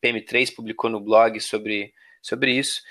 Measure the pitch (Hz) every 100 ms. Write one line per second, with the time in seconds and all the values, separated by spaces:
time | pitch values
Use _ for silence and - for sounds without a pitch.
0 | 127 117 - 120 127 - 113 113 117 110
1 | 101 107 113 110 - 110 107 104 101 _
2 | _ _ - 123 131 127 135 - -